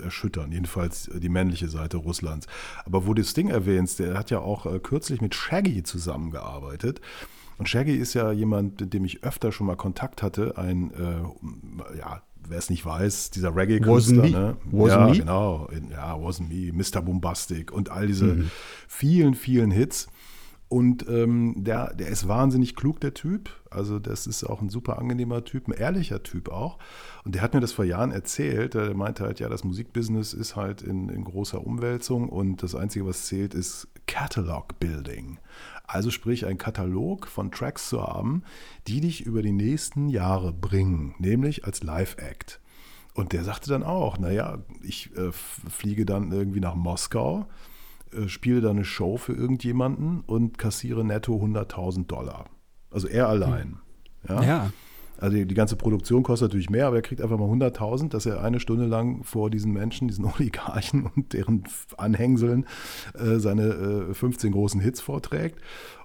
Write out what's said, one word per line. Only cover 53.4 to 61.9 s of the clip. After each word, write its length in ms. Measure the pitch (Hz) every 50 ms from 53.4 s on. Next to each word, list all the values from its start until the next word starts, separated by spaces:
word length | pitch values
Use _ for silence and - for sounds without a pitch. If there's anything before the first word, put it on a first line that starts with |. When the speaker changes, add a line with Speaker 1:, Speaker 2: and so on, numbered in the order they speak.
| 92 - - 76 69 67 - - - - - - - - - - -
Speaker 2:
Hm. 100 | - 92
Speaker 1:
Ja? 60 | 113 120
Speaker 2:
Ja. 280 | 135 160 120 101 101 - - - - - - - - - -
Speaker 1:
Also 180 | 101 101 104
die, 80 | 104 98
die 100 | 92 95
ganze 220 | 110 107 104 -
Produktion 460 | - - 113 107 98 - - 120 127
kostet 260 | 127 - 120 113 120 101
natürlich 220 | 101 98 87 90
mehr, 160 | 104 120 143
aber 100 | 135 120
er 60 | 117
kriegt 180 | 113 - 127 -
einfach 160 | 120 110 113
mal 100 | 107 104
hunderttausend, 680 | 101 113 127 135 123 123 - 110 107 123 131 160 151 -
dass 100 | 107 -
er 180 | 117 104 -
eine 160 | 104 113 123 120
Stunde 280 | - - 113 117 120
lang 360 | 113 113 113 117 120 123 127
vor 280 | 120 - - 110 107 110
diesen 200 | 110 107 104 110
Menschen, 380 | 101 98 107 117 113 - 131 117
diesen 160 | 101 104 117
<laughs> 140 | 117 - -
Oligarchen 720 | 143 110 - - - - - 107 - - - 139 - - -
und 200 | 139 135 - -
deren 300 | - 98 - 113 98 95 - - - - -